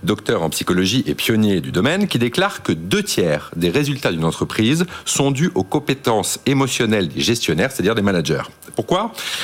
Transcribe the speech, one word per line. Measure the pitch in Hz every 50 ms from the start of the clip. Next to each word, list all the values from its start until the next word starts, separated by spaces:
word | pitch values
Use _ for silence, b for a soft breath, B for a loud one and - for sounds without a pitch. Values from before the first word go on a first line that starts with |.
| -
docteur | 85 104 - - - 117 95 82
en | 80
psychologie | - - - - 90 90 95 92 113 131 -
et | 76 71
pionnier | - - - 113 110 107 104 98 87
du | 69 67
domaine, | - 87 101 139 170 196 208
qui | - - 123
déclare | 120 120 - - 190 202 - - -
que | - 87
deux | 78 82 92 143 208 202
tiers | - - - 92 82 73 73 - - -
des | 85 87 87
résultats | 85 143 147 143 143 127 - 117
d'une | 90 80 80
entreprise | 82 - - 85 - - - 110 117 151 165 180 175 B B B
sont | - - - 139 139
dus | 139 127 165 180 -
aux | - -
compétences | - - 151 147 - 135 135 - 127 113 104 87 - - - -
émotionnelles | 123 139 135 135 127 - - 123 107 110
des | 104 92 76 - 107
gestionnaires, | - - 117 - - - 80 78 107 135 -
c'est-à-dire | - 90 101 113
des | 113 98
managers. | 101 95 85 76 69 76 67 - - - - - - -
Pourquoi ? | - 110 - 175 185 220 226 B B B B B B